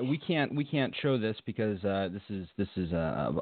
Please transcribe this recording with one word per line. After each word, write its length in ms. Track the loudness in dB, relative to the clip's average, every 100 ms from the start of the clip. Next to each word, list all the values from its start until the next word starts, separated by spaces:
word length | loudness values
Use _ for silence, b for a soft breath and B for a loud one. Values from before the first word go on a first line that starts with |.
we 140 | -2 -2
can't, 380 | 0 0 2 0
we 80 |
can't 320 | 0 2 0 0
show 160 | 2 2
this 180 | 2 -2 -6
because, 380 | -2 0 0
uh, 240 | 0 2 0
this 80 | -4 -6
is, 180 | -6 -6 -4
this 120 | -2 0
is 160 | 0
a, 400 | 2 0 0 0 0